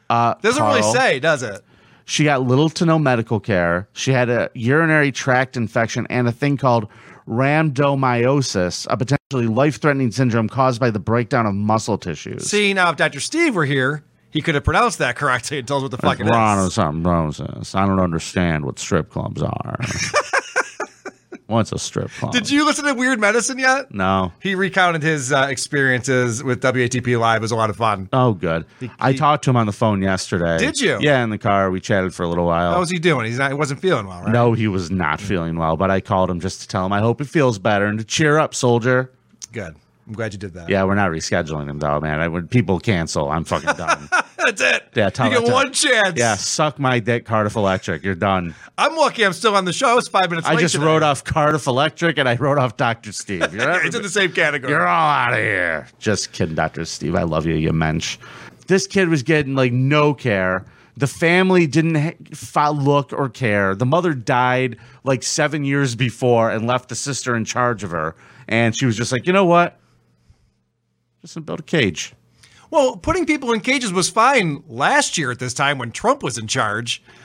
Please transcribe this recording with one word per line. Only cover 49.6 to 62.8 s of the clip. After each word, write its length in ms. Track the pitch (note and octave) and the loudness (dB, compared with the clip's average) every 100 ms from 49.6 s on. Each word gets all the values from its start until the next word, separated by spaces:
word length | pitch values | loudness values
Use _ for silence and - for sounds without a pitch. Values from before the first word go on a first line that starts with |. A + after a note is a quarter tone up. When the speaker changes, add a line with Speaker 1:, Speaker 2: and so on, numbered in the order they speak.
| F3+ | 0
Speaker 2:
the 80 | |
show. 140 | E3 - | 0 2
I 40 | |
was 140 | A#3+ - | 2 2
five 240 | G3+ F#3 | 0 0
minutes 160 | E3+ C#3+ | 0 0
Speaker 1:
I 60 | E3 | 2
Speaker 2:
late 60 | |
Speaker 1:
just 120 | E3+ | 2
Speaker 2:
today. 120 | E3+ D#3 | 2 2
Speaker 1:
wrote 180 | D#3 | 4
off 200 | D#3 C#3 | 2 0
Cardiff 440 | - D#3+ D3 D#3 C#3 | -2 0 2 2 0
Electric 500 | B2+ D3+ - E3+ D#3 | 0 0 0 -2 2
and 100 | C3 | 0
I 100 | A#2 | 2
wrote 200 | D3 C#3+ | 2 2
off 180 | B2+ - | 0 0
Doctor 360 | B2 A2+ G#2+ | -2 -2 -8
Steve. 420 | F#2 - F#2 - | -12 -8 -4 -4
You're 320 | F#2+ C3 F3+ E3 | -2 -2 0 -2
Speaker 2:
<laughs> 0 | |
It's 100 | F3+ | -4
in 60 | |
the 80 | G3+ | -4
same 220 | G3+ F#3+ | -2 0
category. 400 | F#3 D#3+ C#3+ B2+ | 0 0 -2 -2
Speaker 1:
You're 140 | D#3 F3 | 0 2
all 220 | E3+ D#3+ | 2 2
outta 240 | C#3 A#2+ A#2+ | 2 0 0
here. 520 | G#2+ G2 F2 D#2 - _ | 0 0 -2 -4 -8 _
Just 320 | - G2+ - | -2 -2 -4
kidding, 240 | - F2 D#2+ | -4 -4 -2
Doctor 300 | D#2+ - E2 | -2 -4 -10
Steve. 280 | - D2 | -8 -4
I 80 | F2 | -2
love 220 | E2+ D#2 D#2+ | 0 0 0
you, 80 | |
you 180 | D#2+ D#2+ | 0 0
mensch. 460 | D#2+ D#2+ D#2+ - - - - - - - | 0 0 -2 -4 -10 -16 -20 -20 -16 -2
This 220 | F#3+ F#3+ | 0 0
kid 220 | G3 F3+ | 0 2
was 120 | D#3+ | 0
getting, 320 | B2 D#3 C3+ | 2 0 0
like, 200 | C3+ B2+ | 0 2
no 420 | B2 C3 D3+ D3 C#3 | 2 2 4 2 2
care. 500 | B2+ G2 F#2 F#2 - - - - | 0 0 0 -2 -6 -18 -20 -4
The 80 | C#3 | -4
family 600 | - E3 F3 F#3 F3+ D#3+ | 0 2 4 4 4 4
didn't 280 | D#3+ E3 D#3+ | 2 2 0
ha-, 180 | D3+ - - | -2 -6 -16
fo-, 380 | D3+ A2 D#3 D3 | -16 -4 0 0
look 420 | D3+ | 2